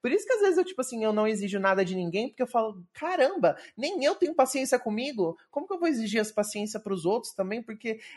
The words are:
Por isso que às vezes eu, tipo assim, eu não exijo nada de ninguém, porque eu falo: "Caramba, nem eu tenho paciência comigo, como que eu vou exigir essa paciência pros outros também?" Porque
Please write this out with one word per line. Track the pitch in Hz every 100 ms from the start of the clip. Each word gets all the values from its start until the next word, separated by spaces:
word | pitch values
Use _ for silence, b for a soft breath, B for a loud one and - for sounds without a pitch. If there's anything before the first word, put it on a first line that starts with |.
Por | 240
isso | 370 -
que |
às | 480
vezes | 403 349
eu, |
tipo | 359 370
assim, | 254 233
eu | 220
não | 214 214
exijo | 214 196 196
nada | 190 190
de | 180
ninguém, | 185 175 185 240
porque | -
eu | 247
falo: | 240 220 190 175
"Caramba, | - 311 370 269 381 - - B B
nem | 285 381
eu | 277 403
tenho | 311
paciência | 330 262 277 262 247
comigo, | 233 214 269 240 170 170 b
como | 285 339
que |
eu | 370
vou | 339
exigir | 254 220 220
essa | 214
paciência | - 208 214 208 208
pros | 196 190 160
outros | 226 -
também?" | - 190 226
Porque | 233 220 233 220 B